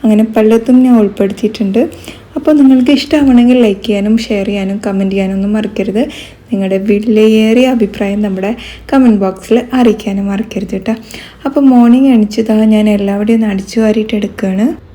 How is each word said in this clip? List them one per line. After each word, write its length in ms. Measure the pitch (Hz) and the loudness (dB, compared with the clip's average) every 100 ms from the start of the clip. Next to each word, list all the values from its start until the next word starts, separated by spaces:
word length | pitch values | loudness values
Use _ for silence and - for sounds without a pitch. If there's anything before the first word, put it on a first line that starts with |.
അങ്ങനെ 200 | 233 214 220 - | 2 2 2 2
പലതും 420 | 214 226 226 254 | 2 2 4 4
ഞാൻ 100 | 254 240 | 6 4
ഉൾപ്പെടുത്തിയിട്ടുണ്ട്. 800 | 202 196 196 196 208 - 196 208 320 - - - - - | 2 0 -4 -2 -6 -4 -2 -2 -2 -6 -20 -20 -14 -6
അപ്പോൾ 160 | - 302 | 0 4
നിങ്ങൾക്ക് 320 | 269 262 247 285 | 4 4 2 0
ഇഷ്ടമാണെങ്കിൽ 600 | - 311 269 247 240 254 | 0 0 2 2 2 2
ലൈക്ക് 180 | 226 196 - | 2 0 -4
ചെയ്യാനും 280 | 202 208 226 - | -4 0 -2 -2
ഷെയർ 220 | 208 196 | -4 -4
ചെയ്യാനും 280 | 202 190 202 202 | -4 -4 -6 -4
കമൻറ്റ് 280 | 196 196 | -4 -2
ചെയ്യാനും 220 | 190 190 196 | -2 -2 -4
ഒന്നും 140 | 196 214 | -2 -2
മറക്കരുത്. 480 | 214 - - 202 302 - - - - | -4 -4 -4 -2 -4 -6 -20 -20 -8
നിങ്ങളുടെ 280 | 196 190 190 202 | -4 -2 -2 0
വിലയേറിയ 760 | 208 214 214 220 220 220 233 254 247 | -2 2 2 4 4 2 2 2 0
അഭിപ്രായം 440 | 202 - 202 202 208 | -2 -4 -4 -2 -4
നമ്മുടെ 260 | 190 196 233 - - - | -4 -6 -6 -12 -20 -2
കമൻറ്റ് 300 | 277 254 208 | 2 4 2
ബോക്സിൽ 340 | 196 190 - 233 247 254 | 0 -4 -2 -2 0 0
അറിയിക്കാനും 480 | 233 208 - 196 196 | 2 0 -4 -4 -4
മറക്കരുത് 440 | 196 214 - 190 190 | -6 -6 -8 -8 -8
കേട്ടോ. 180 | 190 226 - - - - - | -6 -8 -8 -18 -20 -10 -4
അപ്പോൾ 180 | 285 277 | 2 4
മോർണിംഗ് 400 | 247 233 247 269 | 6 6 4 4
എണീച്ചതാ 420 | 240 208 - 220 214 220 214 | 2 2 -2 -2 2 2 2
ഞാൻ 100 | 214 202 | 2 0
എല്ലാവിടെയും 420 | 196 202 214 226 | -2 -2 0 0
ഒന്ന് 100 | 214 | 0
അടിച്ചു 240 | 196 190 233 | -4 -4 -2
വാരിയിട്ട് 300 | 220 220 214 208 | 0 0 -2 -4
എടുക്കുകയാണ്. 480 | 202 - 196 190 240 339 - | -6 -6 -4 -2 -2 -4 -14